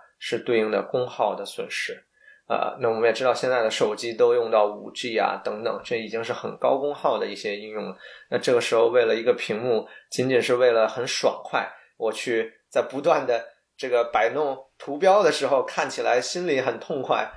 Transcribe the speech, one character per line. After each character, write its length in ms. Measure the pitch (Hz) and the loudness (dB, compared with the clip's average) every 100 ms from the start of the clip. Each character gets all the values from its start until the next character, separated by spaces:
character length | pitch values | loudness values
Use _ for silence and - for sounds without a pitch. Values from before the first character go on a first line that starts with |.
| - - | -16 -14
是 180 | - 117 | -6 -4
对 220 | - 113 | 0 2
应 100 | 107 | 2
的 140 | 101 | 0
功 240 | - 131 123 | 0 -2 -2
耗 260 | - 107 | -2 -2
的 100 | 98 | -2
损 220 | 98 - 98 | -8 -10 -8
失。 260 | - - - _ _ - - - | -6 -8 -10 _ _ -20 -16 -4
呃， 300 | 113 - - | -2 -2 -2
那 100 | 117 | -2
我 40 | |
们 120 | 113 117 | 2 2
也 80 | |
知 100 | 113 | 2
道 100 | 127 | 2
现 160 | 117 127 | 0 0
在 140 | 127 | 0
的 80 | 110 | 0
手 240 | - 110 104 | 2 0 0
机 180 | 117 | -4
都 220 | 113 120 120 | 2 4 4
用 160 | 113 | 4
到 160 | 110 104 | 4 4
五 240 | 104 107 | 0 -12
G 260 | - 123 107 | -10 -4 0
啊 240 | 101 98 | 0 -2
等 200 | 107 107 | -6 -6
等， 180 | 113 101 | -6 -6
这 120 | - 117 | -4 -6
已 120 | 107 | -4
经 160 | 113 | -6
是 80 | 117 | -6
很 240 | 113 110 - | -6 -8 -2
高 180 | 127 135 | 0 2
功 160 | 147 | 0
耗 240 | 139 147 110 | -2 0 0
的 80 | 101 | -2
一 100 | 101 | -6
些 220 | 107 104 | -6 -6
应 120 | 107 | -8
用 140 | 107 | -8
了。 140 | 98 92 - - - | -8 -10 -18 -20 -6
那 80 | 123 | -4
这 160 | - | 2
个 80 | 123 | 2
时 140 | - 113 | 4 4
候 120 | 117 | 4
为 160 | 120 | 4
了 120 | 113 113 | 4 2
一 80 | |
个 100 | 117 | 2
屏 260 | - - 107 | 0 0 -4
幕， 280 | 123 110 - - - | 0 0 -2 -14 -10
仅 180 | - 127 | -2 2
仅 100 | 123 | 2
是 160 | 113 123 | 4 4
为 160 | 123 | 4
了 160 | 113 110 | 4 2
很 200 | - 127 | 0 -6
爽 340 | - 120 101 | 0 0 -2
快， 240 | - 123 98 - _ - | -4 -4 -4 -10 _ -6
我 140 | 113 | -4
去 420 | 107 127 113 110 - _ | -4 -2 -2 -2 -8 _
在 120 | 127 | -2
不 180 | 120 135 | -2 -2
断 240 | 147 151 127 | 2 2 2
的 180 | 117 - - _ - | -2 -4 -18 _ -10
这 120 | 131 | 0
个 140 | 120 120 | 0 2
摆 180 | 113 113 | 2 2
弄 260 | 131 147 131 - - | 0 -2 -4 -12 -16
图 200 | - 143 | -10 0
标 260 | 185 202 | 4 6
的 80 | 170 | 4
时 160 | 143 135 | 2 2
候， 160 | 135 | 2
看 260 | - - 143 | 0 -2 -4
起 120 | 127 | -2
来 180 | 117 123 | 0 2
心 260 | - 180 180 | 0 -4 -2
里 140 | 135 | 0
很 180 | 120 110 | 0 -4
痛 240 | - 151 | -6 -4
快， 280 | 127 117 - | 0 0 -2